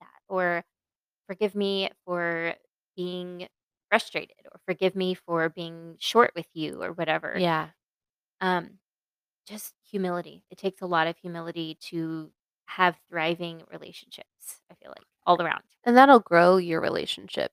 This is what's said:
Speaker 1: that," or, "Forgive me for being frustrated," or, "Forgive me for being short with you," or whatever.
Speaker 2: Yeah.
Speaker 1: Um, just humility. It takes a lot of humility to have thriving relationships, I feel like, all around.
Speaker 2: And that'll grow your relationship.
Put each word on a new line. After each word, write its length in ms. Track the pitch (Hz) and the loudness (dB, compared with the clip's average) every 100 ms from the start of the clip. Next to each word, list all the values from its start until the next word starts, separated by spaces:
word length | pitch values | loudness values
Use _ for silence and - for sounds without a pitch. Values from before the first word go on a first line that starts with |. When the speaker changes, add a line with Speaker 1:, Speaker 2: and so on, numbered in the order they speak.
Speaker 1:
that," 180 | - _ - | -20 _ -8
or, 380 | 190 180 170 - _ _ _ _ _ - | -2 0 -2 -6 _ _ _ _ _ -16
"Forgive 280 | 185 214 202 | -4 -4 0
me 340 | 196 196 190 - - | -2 -2 -4 -8 -8
for 500 | 175 170 165 170 - _ _ _ - | -4 -2 -2 -4 -6 _ _ _ -10
being 500 | 180 180 180 180 180 _ _ _ _ | -8 -8 -10 -12 -16 _ _ _ _
frustrated," 480 | 220 - - - _ - | -2 -2 -8 -10 _ -20
or, 80 | - - | -12 -8
"Forgive 300 | 180 185 190 | -2 -2 0
me 180 | 185 185 | -4 -4
for 340 | - 165 165 | -4 -2 -2
being 460 | 170 165 165 165 165 | -4 -12 -14 -18 -10
short 340 | - 226 240 - | 0 4 4 0
with 140 | 160 | -10
you," 300 | 165 151 - | -8 -8 -6
or 80 | - | -8
whatever. 420 | 170 160 160 160 - | -6 -2 -2 -4 -2
Speaker 2:
Yeah. 320 | 180 160 156 - _ _ _ _ _ _ | 0 0 -4 -12 _ _ _ _ _ _
Speaker 1:
Um, 380 | 190 180 - - _ _ _ _ _ _ - | -2 -2 -4 -14 _ _ _ _ _ _ -20
just 280 | 214 - - | -18 -18 -20
humility. 600 | _ 202 185 175 170 165 _ | _ -6 -4 -4 -8 -16 _
It 60 | 185 | -8
takes 240 | 196 190 | -6 -6
a 40 | 185 | -2
lot 200 | 170 160 | 0 0
of 100 | 170 | -2
humility 580 | 180 170 165 165 160 160 - | -10 -10 -10 -8 -10 -10 -10
to 400 | 170 160 160 156 _ _ _ - | -6 -6 -6 -10 _ _ _ -12
have 320 | - 180 170 _ | 0 0 0 _
thriving 540 | 170 160 170 170 165 - | -4 -2 -2 -6 -12 -18
relationships, 880 | 165 - 175 - - - _ - - _ | -18 -18 -20 -20 -20 -20 _ -20 -20 _
I 40 | - | -20
feel 160 | - | -20
like, 140 | 67 - _ - | -20 -20 _ 2
all 160 | 175 | 2
around. 220 | 165 - - _ | 0 -6 -8 _
Speaker 2:
And 140 | - 240 | 4 8
that'll 220 | 269 254 | 10 10
grow 380 | - 170 175 185 | 8 6 6 6
your 240 | 175 165 | 2 -2
relationship. 720 | - 90 - - 185 - - | -2 -2 -4 -8 -8 -6 -6